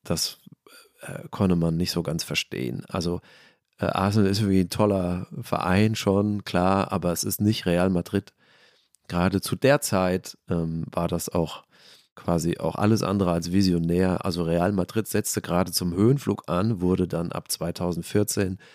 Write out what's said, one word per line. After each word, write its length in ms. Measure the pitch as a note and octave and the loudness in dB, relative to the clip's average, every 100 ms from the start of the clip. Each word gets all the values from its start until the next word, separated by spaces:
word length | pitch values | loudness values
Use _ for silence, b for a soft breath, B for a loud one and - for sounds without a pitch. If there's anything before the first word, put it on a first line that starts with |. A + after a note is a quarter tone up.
das, 340 | - E2+ - - - - - - - _ | -6 -4 -4 -8 -20 -20 -20 -20 -20 _
äh, 260 | - - - | -14 -14 -12
konnte 260 | - G2 F2 | 0 2 4
man 200 | E2 E2 | 2 0
nicht 140 | F2 | -2
so 120 | F2 | -2
ganz 200 | D#2 E2 | -2 -4
verstehen. 600 | - D2+ - - B1 - - | -4 -4 -4 -6 -6 -6 -6
Also, 320 | - E2+ F2 b b b b _ - | -4 -4 -4 b b b b _ -4
äh, 80 | - | -2
Arsenal 440 | - G2 G#2+ G2 | 0 2 4 4
ist 100 | G2+ | 4
irgendwie 200 | G#2 F#2+ | 4 4
ein 100 | F2 | 2
toller 560 | - G#2+ G2 F2+ F2+ - - | 2 2 2 0 -4 -6 -12
Verein 540 | - - F2+ F#2 A2 | -4 -2 2 4 4
schon, 500 | A2+ - G2 G#2 G#2 | 2 0 2 2 -2
klar, 480 | - F#2 F2+ G2 - | -2 0 2 2 0
aber 200 | G2 F2 | 0 -2
es 120 | E2+ | -2
ist 160 | F#2 - | -4 0
nicht 240 | G#2 G#2+ F#2 | 2 2 2
Real 240 | F2 F#2+ | 2 4
Madrid. 440 | F2+ - G2+ - _ b b b b b _ - | 2 0 -4 -4 _ b b b b b _ -6
Gerade 320 | F2 F#2 F#2+ | 0 2 0
zu 160 | - F#2 | -2 0
der 240 | B2+ D3 | 4 4
Zeit, 560 | - G2 F#2 F#2 - - - | 2 0 2 0 -4 -18 -4
ähm, 360 | F2 E2 E2 - | -2 -2 -4 -6
war 180 | - E2+ | -4 -2
das 200 | E2+ - | -2 -2
auch 360 | F2 D#2+ - - b b b b | -2 -2 -4 -18 b b b b
quasi 440 | - - E2+ E2+ - | -12 -2 0 0 -2
auch 180 | D#2+ - | -2 0
alles 260 | G#2 A2 | 2 2
andere 300 | - G2 F2+ | 2 0 0
als 200 | E2+ E2+ | 0 0
visionär. 720 | F#2+ F#2+ F2 E2 F2 F#2 F2 | 2 4 2 2 2 2 0
Also 180 | F#2+ E2+ | -2 -2
Real 300 | E2 E2+ F2+ | 0 2 2
Madrid 340 | G2+ F2+ A2 G#2 | 0 -2 -4 -2
setzte 340 | G#2+ - - | -2 -2 -4
gerade 320 | - F2 F2+ | -2 0 0
zum 220 | - F2+ | -2 -2
Höhenflug 500 | F2 A2 C#3 - G2+ - | 2 4 4 0 -4 -2
an, 340 | F2 A2 G2+ | 0 0 0
wurde 280 | F2+ F2+ F2+ | 2 2 0
dann 240 | E2+ E2+ | -2 -4
ab 180 | - - | -8 -8
zweitausendvierzehn 1080 | - E2+ - F2 E2+ - G#2 G#2 - F#2+ F#2+ b | -6 -6 -4 -4 -4 -2 0 0 0 -2 -4 b